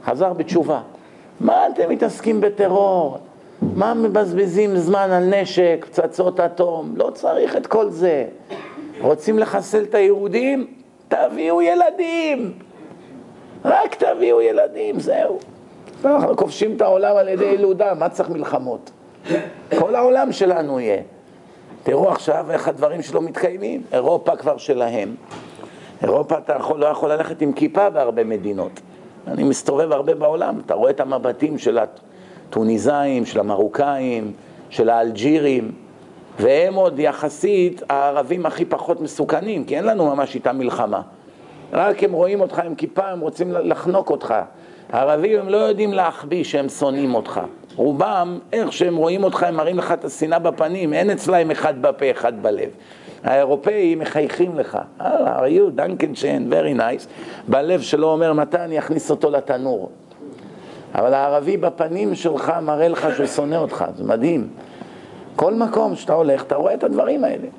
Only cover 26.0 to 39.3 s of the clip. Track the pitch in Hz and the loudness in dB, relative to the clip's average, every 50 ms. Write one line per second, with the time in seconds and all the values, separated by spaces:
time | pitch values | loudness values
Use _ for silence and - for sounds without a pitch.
26 | - - 101 143 151 147 156 151 - - 147 131 - 139 156 147 147 151 151 - | 0 2 2 2 2 0 -2 -4 0 -2 -2 -2 -2 -4 0 2 2 0 2 0
27 | - 147 151 156 160 160 160 - 156 143 131 147 151 151 - 190 202 196 165 151 | 0 0 0 -2 -2 -6 -4 -2 -2 -2 0 0 -2 0 2 2 2 2 2 2
28 | 135 120 110 117 113 110 110 101 92 104 101 95 90 95 - - - - - - | 0 0 0 0 0 0 -2 -4 -4 -4 -4 -4 -6 -6 -8 -16 -20 -20 -20 -20
29 | - - - - - - - 147 - 139 127 - - - 143 139 160 160 151 139 | -20 -20 -20 -16 -10 -8 -4 0 0 0 0 0 0 0 2 2 2 2 0 0
30 | 139 160 160 151 151 151 156 170 190 - 220 - - - - 101 113 135 139 151 | 2 0 0 2 2 0 2 0 -2 -2 -4 -6 -4 -4 0 2 2 2 2 2
31 | 135 131 135 127 117 127 123 - 143 156 151 120 - 117 117 117 107 - - - | -2 -2 -2 -2 -2 -2 -2 -2 -2 -2 -2 0 0 0 2 2 0 -2 -6 -20
32 | - - - - - - - - - - - 107 113 110 113 104 95 135 147 143 | -20 -20 -20 -20 -20 -20 -20 -20 -20 -6 -2 0 2 2 2 2 2 2 2 2
33 | 143 139 135 123 113 - - 110 101 104 104 95 107 101 - - 139 143 143 135 | 0 0 0 -2 -2 -2 -2 -2 0 0 2 2 2 0 2 0 0 0 0 -2
34 | 131 127 120 113 107 104 101 - - - - - - - - - 113 110 117 117 | -2 -2 -4 -4 -6 -8 -10 -14 -20 -20 -20 -20 -20 -10 -2 2 2 4 4 4
35 | 117 117 107 101 113 143 156 160 147 143 131 123 110 107 - - - - - - | 2 0 -2 0 2 2 4 4 4 2 2 0 -2 -4 -10 -12 -20 -20 -20 -20
36 | - - - - - - - - 101 123 139 156 175 190 190 196 190 180 147 131 | -20 -20 -20 -20 -20 -18 -4 2 4 4 6 6 4 2 2 2 2 2 2 2
37 | 151 147 135 - - 147 - - - 208 208 190 180 175 170 - - - 139 139 | 0 0 0 -2 -6 -6 -4 -2 0 2 4 4 2 2 0 -4 -4 -2 0 2
38 | 139 143 139 147 135 123 175 185 170 156 - - 170 165 160 135 127 - 170 165 | 2 2 0 0 -2 -2 -2 -2 -2 -4 -2 -2 -2 -2 -2 -4 0 -2 -2 -2
39 | 160 143 - - 147 - | -2 -8 -4 -4 -2 0